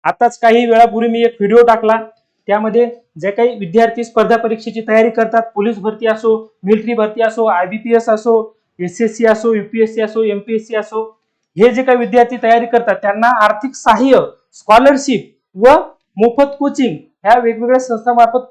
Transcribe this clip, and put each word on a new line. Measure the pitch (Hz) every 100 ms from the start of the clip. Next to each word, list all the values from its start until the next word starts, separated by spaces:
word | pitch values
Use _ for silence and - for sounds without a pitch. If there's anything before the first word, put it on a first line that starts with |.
आताच | 160 - 240 -
काही | 233 233 240
वेळापूर्वी | 226 233 214 233
मी | 233
एक | 233 -
व्हिडिओ | 202 233 240
टाकला, | 220 220 226 220 _ _ _ -
त्यामध्ये | 208 214 220 240 240 _ 160
जे | 180
काही | 202 240 220
विद्यार्थी | 185 208 226 233
स्पर्धा | 233 - 196 226
परीक्षेची | 233 220 233 226
तयारी | 220 220 226
करतात, | 226 220 226 226
पोलीस | 202 208 202
भरती | 208 214 220
असो, | 220 226 220 - _
मिलिटरी | 185 214 214
भरती | 233 214 214
असो, | 226 226
आयबीपीएस | 220 180 180 214 226 233 226
असो, | 214 233 226 220 _ _ -
एसएससी | 175 - 226 220 226
असो, | 220 233
यूपीएससी | 220 196 226 220 220
असो, | 214 220
एमपीएससी | 220 202 202 220 220 220
असो, | 208 220 220 _ _ _ _ 160
हे | 233
जे | 240
काही | 262 247
विद्यार्थी | 233 240 240 247
तयारी | 226 233 233
करतात | 233 233 190
त्यांना | - 214 233 254
आर्थिक | - - 262
सहाय्य, | - 262 214 262 233 147 _ _
स्कॉलरशिप | - - 220 269 269 277 226 - _ _
व | 185 233 311 - _ _ -
मोफत | 233 240 277 -
कोचिंग | 285 285 247 151 _ _
ह्या | 196 240
वेगवेगळ्या | 233 220 240 262
संस्थांमार्फत | 254 220 233 233 226 254 254